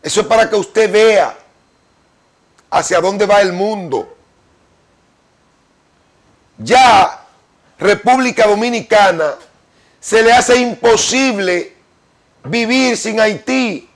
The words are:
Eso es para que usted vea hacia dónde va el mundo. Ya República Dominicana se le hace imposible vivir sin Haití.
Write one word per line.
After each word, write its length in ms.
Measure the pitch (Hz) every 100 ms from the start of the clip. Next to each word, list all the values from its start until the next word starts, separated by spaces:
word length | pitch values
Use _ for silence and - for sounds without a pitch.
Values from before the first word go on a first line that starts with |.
Eso 200 | 165 208
es 60 | 208
para 220 | 226 220
que 60 | 208
usted 340 | - 220 220
vea 460 | 208 220 208 147 - _ _ _ _ _ _ _ _ _ _ _ _ _
hacia 320 | 160 160 180
dónde 240 | 175 196 202
va 160 | 202
el 100 | 196
mundo. 640 | 180 202 214 175 127 - - _ _ _ _ _ _ _ _ _ _ _ _ _ _ _ _ _ _ _ _ _ _ _ _
Ya 680 | - 254 254 208 180 - - _ _ _ _ _
República 680 | 180 202 - 254 254 220 214
Dominicana 880 | 208 233 240 - 214 196 170 151 - - _ _ _ _ _
se 240 | - 214
le 80 | 226
hace 260 | 240 247 247
imposible 1160 | 247 - 233 226 - 247 269 208 190 180 - _ _ _ _ _ _ _ 131
vivir 500 | 220 226 254 254 233
sin 240 | 214 220
Haití. 720 | 220 202 - 262 247 156 -